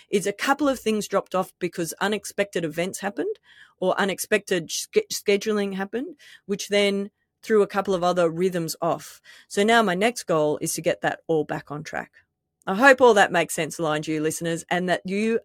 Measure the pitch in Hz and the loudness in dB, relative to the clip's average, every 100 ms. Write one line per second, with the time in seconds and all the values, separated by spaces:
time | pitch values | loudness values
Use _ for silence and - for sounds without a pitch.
0 | - 196 180 202 - 285 285 262 220 214 | -4 -2 -2 -2 -2 0 0 0 -2 -2
1 | - 196 - 185 185 - 175 - 165 - | -2 -4 -2 -4 -4 -6 -8 -6 -6 -4
2 | 196 208 - - 202 185 165 160 185 - | -4 -4 -4 -6 -4 -4 -4 -4 -6 -6
3 | 196 247 370 427 _ - - - 185 - | -6 -4 -6 -6 _ -20 -20 -4 -2 0
4 | 196 180 - 208 - 180 156 - - 214 | 0 -2 -2 -2 0 -4 -4 -8 -2 -2
5 | - - - 202 214 208 196 190 196 226 | 0 -2 0 0 0 -2 -2 -4 -6 -8
6 | 339 294 - - - 196 - 202 202 196 | -8 -12 -20 -14 -8 -6 -2 2 2 0
7 | 202 _ _ _ - 220 190 202 190 185 | -6 _ _ _ 2 4 4 0 0 0
8 | 180 180 170 160 190 175 160 - 170 147 | 2 4 2 2 -2 0 -4 -2 -2 -2
9 | - - - - - - 214 233 208 180 | -6 -20 -20 -20 -6 0 4 6 4 2
10 | 226 233 - 160 151 147 165 - 170 - | 0 -2 -2 0 2 0 -4 -2 -2 -2
11 | 156 - - 160 147 156 - 147 151 67 | -2 -4 -2 0 0 -6 -8 -12 -10 -10
12 | 58 _ _ _ _ _ - 190 277 262 | -10 _ _ _ _ _ -6 4 6 8
13 | 247 202 180 175 165 - 160 - 160 151 | 8 6 4 2 -2 -2 -6 -4 -2 -2
14 | 160 156 156 - 170 170 - 175 180 170 | -2 -2 -2 -4 -4 -6 -4 -4 -2 -2
15 | 185 196 220 226 | -2 -2 0 -2